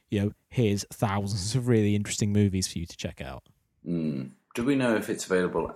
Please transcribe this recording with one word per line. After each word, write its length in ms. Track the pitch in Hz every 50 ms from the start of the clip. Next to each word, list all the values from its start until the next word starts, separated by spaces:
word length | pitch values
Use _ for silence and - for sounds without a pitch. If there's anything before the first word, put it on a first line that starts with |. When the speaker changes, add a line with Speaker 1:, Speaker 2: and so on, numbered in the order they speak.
| _ -
Speaker 1:
you 100 | 110 101
know, 120 | 101 107 - _ _ _
"Here's 360 | - 131 120 104 101 101 - - -
thousands 600 | - 123 101 98 104 101 101 104 98 87 107 113
of 140 | 135 120 123
really 260 | 120 110 104 104 104
interesting 380 | 104 101 - - - 113 104 101
movies 340 | 104 104 98 92 95 90
for 120 | - - 82
you 80 | 85
to 100 | - -
check 240 | - - 82 - -
out." 240 | - 67 67 - - _ _ _ _ _ _ _ -
Speaker 2:
Mm. 440 | 80 87 85 80 78 71 65 65 65 - _ _ _ -
Do 100 | - 120
we 100 | 139 143
know 220 | 135 127 120 110
if 120 | 101 - -
it's 160 | 104 - -
available 460 | - 95 90 90 87 - 82 80 80 -